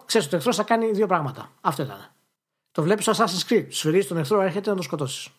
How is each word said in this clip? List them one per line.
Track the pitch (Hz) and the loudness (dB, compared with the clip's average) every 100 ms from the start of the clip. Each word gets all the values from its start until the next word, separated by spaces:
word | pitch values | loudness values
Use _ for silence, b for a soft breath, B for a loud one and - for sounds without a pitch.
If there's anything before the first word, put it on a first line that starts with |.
| - | 0
ξέρεις | - 147 | 0 2
ότι | 175 | 0
ο | |
εχθρός | 240 247 | 0 0
θα | |
κάνει | 254 226 226 | 2 2 2
δύο | 202 214 | 0 2
πράγματα. | 180 143 135 - _ | 2 0 -6 -14 _
Αυτό | 185 156 | -2 -2
ήταν. | 135 98 - _ _ _ _ _ _ | -4 -8 -18 _ _ _ _ _ _
Το | - | -2
βλέπεις | 160 208 | 0 2
στο | 208 202 | 2 2
Assassin's | 214 180 - | 2 0 2
Creed. | 226 135 | 0 0
Σφυρίζεις | - 151 170 190 | -4 0 2 2
τον | 170 | -2
εχθρό, | 143 208 | 0 2
έρχεται | 190 175 196 | 2 0 -2
να | 190 | -2
τον | |
σκοτώσεις. | 170 156 131 - - | -2 -6 -6 -8 -14